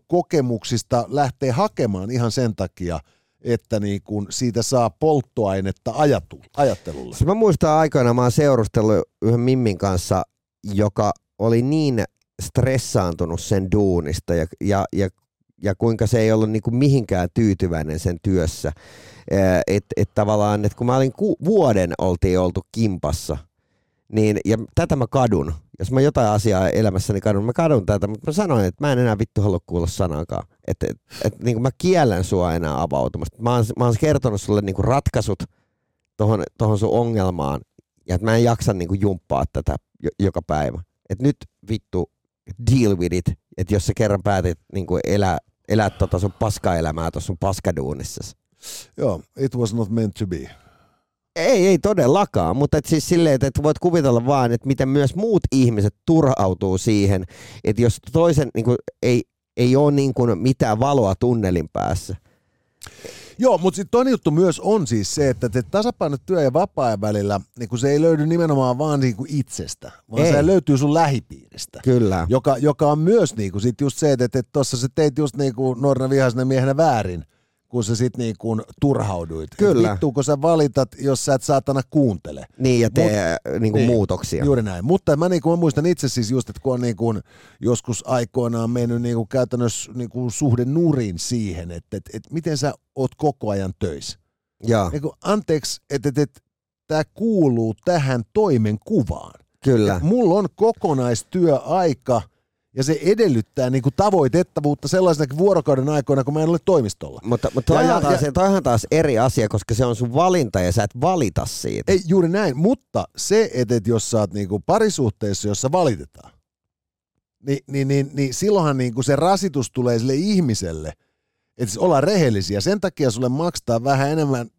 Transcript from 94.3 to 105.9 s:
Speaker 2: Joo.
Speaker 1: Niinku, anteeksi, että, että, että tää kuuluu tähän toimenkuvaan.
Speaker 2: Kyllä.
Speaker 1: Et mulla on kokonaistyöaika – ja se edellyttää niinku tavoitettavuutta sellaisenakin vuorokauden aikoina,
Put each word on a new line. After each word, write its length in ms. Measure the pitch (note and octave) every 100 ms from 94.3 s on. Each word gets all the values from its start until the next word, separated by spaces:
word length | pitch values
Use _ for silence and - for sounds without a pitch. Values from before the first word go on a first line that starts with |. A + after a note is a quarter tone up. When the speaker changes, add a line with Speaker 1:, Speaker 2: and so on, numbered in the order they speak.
| _ _ -
Speaker 2:
Joo. 260 | A2+ A2+ F2+
Speaker 1:
Niinku, 240 | D3 D3 -
anteeksi, 580 | - G#3+ - D#3 - - -
että, 200 | C#3 C#3+
että, 120 | C3+
että 180 | D3 _ _ _ _ _ -
tää 160 | D#3 D3+
kuuluu 640 | - A3+ G#3 D3 A#2 A2+ G#2+ -
tähän 380 | F3 C3+ B2 A2
toimenkuvaan. 1000 | G#3+ G#3+ B2 G#2+ G#2+ - G#3+ G#2 E2 - - _ _
Speaker 2:
Kyllä. 320 | C#3 A#2+ G2+ F#2
Speaker 1:
Et 80 |
mulla 360 | D3+ B3 G3+ F#3+
on 80 | F#3+ -
kokonaistyöaika – 1700 | A3+ A3+ F#3 C#3 B2 A#2 - F#3 E3+ C3+ B2+ F3 F3 B2+ - A#2 - _ _ _ _ -
ja 80 |
se 160 | C3+ D3+
edellyttää 680 | E3 G#3+ G#3 A#2 - - B2+
niinku 220 | C3 C3
tavoitettavuutta 960 | - G3+ F#3+ C3+ D#3+ F3+ - D3 C#3+ -
sellaisenakin 500 | F#3 F#3 D3+ C#3+ C#3+
vuorokauden 520 | G3 F3+ D3+ C3
aikoina, 340 | C#3